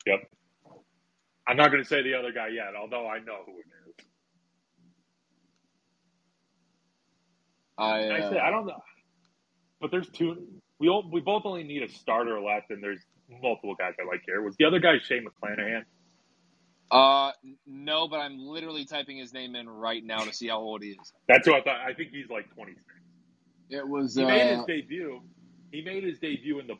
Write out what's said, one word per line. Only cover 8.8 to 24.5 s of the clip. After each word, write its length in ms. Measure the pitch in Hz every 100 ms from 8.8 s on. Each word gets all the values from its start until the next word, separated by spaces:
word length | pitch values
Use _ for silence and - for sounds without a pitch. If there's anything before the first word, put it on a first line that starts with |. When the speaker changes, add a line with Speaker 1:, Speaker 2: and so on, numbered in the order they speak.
| - _ _ _ _ _ _ _ _ _
Speaker 1:
But 100 | 151
there's 180 | 180 -
two. 360 | - 165 170 - - _ -
We 100 | 160
all, 200 | 202 180
we 100 | 170
both 220 | 185 208 208
only 160 | 180
need 180 | 151 147
a 60 | 120
starter 500 | - - 113 117 107
left, 300 | 101 104 -
and 120 | 101
there's 180 | 101 92 _ _ _ 123
multiple 320 | 123 110 101 95
guys 160 | 92 -
I 60 | 90
like 160 | 90 -
here. 160 | 98
Was 140 | 104 98
the 80 | 156
other 120 | 180
guy 180 | 175 139
Shane 220 | - 123 110
McClanahan? 560 | - 104 107 104 113 - _ _ _ _ _ _ _ _ _ -
Speaker 2:
Uh, 420 | 127 135 139 139 -
n-, 120 | 135 135 143
no, 420 | 135 147 156 160
but 80 | 156
I'm 220 | 143 135
literally 460 | 135 160 160 156
typing 320 | 139 147 139 135
his 160 | 123
name 220 | 131 127 120
in 120 | 117
right 360 | 110 113 113
now 200 | 110 110
to 80 | 110
see 160 | - 117
how 100 | 110
old 240 | 110 107
he 80 | 104
is. 220 | 98 - - -
Speaker 1:
That's 180 | 131 165
who 80 |
I 80 | 139
thought. 180 | 139 123
I 140 | 127
think 160 | 127 156
he's, 180 | 139 120
like, 240 | 110 -
twenty-six. 300 | - 101 90 _ - _ _ _ _ _ _ -
Speaker 2:
It 160 | 139 139
was, 260 | 143 131 123
Speaker 1:
He 80 |
made 260 | 135 - -